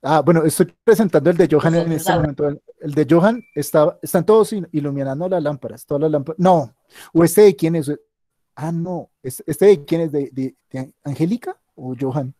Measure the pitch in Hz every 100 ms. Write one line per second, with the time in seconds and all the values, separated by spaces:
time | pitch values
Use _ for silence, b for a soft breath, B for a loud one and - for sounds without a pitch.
0 | - - 143 165 156 - 175 _ - 202
1 | 208 156 143 175 165 151 165 165 165 156
2 | - 165 151 135 147 147 _ - 160 143
3 | 135 165 196 233 - - 143 160 151 -
4 | 156 180 165 220 208 214 170 151 143 139
5 | 135 135 185 185 147 147 117 107 - 143
6 | 156 151 135 160 180 175 127 _ _ B
7 | B 165 165 170 208 196 160 165 139 147
8 | _ _ _ _ _ - 156 170 170 175
9 | - _ 131 - - 147 196 185 143 165
10 | 165 143 139 131 131 _ _ 135 131 _
11 | - 135 165 240 - - _ - 127 127
12 | 135 127 131